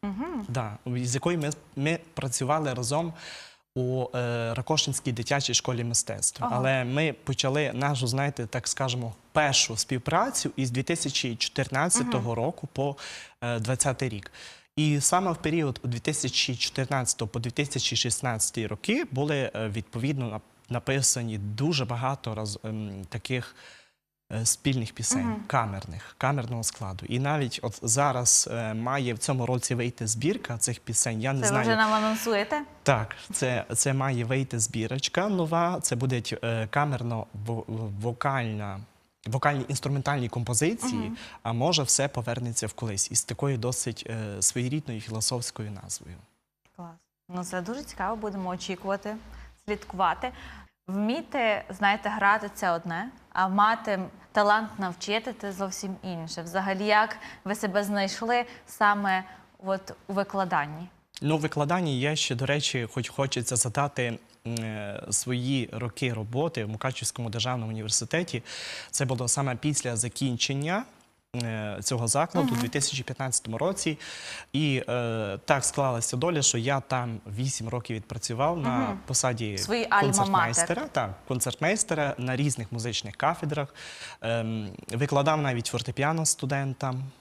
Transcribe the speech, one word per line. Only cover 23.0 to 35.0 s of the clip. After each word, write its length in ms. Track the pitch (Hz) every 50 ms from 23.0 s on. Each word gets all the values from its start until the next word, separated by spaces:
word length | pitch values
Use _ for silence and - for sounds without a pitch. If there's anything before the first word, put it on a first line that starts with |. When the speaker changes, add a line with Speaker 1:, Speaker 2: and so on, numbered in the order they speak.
| 95 82
Speaker 2:
таких, 460 | - 113 - - 131 127 117 - - - - - - - - _ _ _ _ _ _ _ _ _ -
е, 120 | 110 113
спільних 480 | 113 - - _ 147 135 131 113 107 -
пісень, 320 | - 113 - 247 262 247 233
Speaker 1:
Мгм. 160 | 220 208 202 -
Speaker 2:
камерних, 680 | - 135 117 110 98 95 - - - - - - - _
камерного 460 | 147 131 143 143 117 117 123 113 110
складу. 420 | - - - 107 95 95 90 - -
І 100 | 117 123
навіть 400 | 135 143 151 151 143 120 - - -
от 160 | 117 104 - -
зараз, 680 | 117 113 139 143 147 127 127 123 117 - - - -
е, 220 | - 117 113 110 110
має 400 | 110 117 123 135 139 131 120 120
в 40 | 113
цьому 280 | - - 143 127 120
році 300 | 117 127 123 - - 131
вийти 320 | 120 120 120 123 - 117 107
збірка 500 | 110 117 113 156 208 247 - - 123 110
цих 220 | - - 120 -
пісень. 420 | - - 117 - - 123 113 110
Я 120 | 107 131 135
не 60 | 135
Speaker 1:
Це 40 | 127
ви 20 | 208
Speaker 2:
знаю. 160 | 202 214 214
Speaker 1:
вже 100 | 226 226
нам 180 | 220 220 214 214
анонсуєте? 680 | 214 214 220 220 220 - 233 226 202 208 214 311 302 294 - - - -
Speaker 2:
Так, 320 | - 135 113 107 104 - - - - -
це, 320 | - 139 127 123 113 98 - 117
це 180 | 113 - 143 131
має 320 | 135 135 135 131 120 117
вийти 340 | 113 131 135 131 - - 117
збірочка 680 | 107 - - 113 110 110 123 135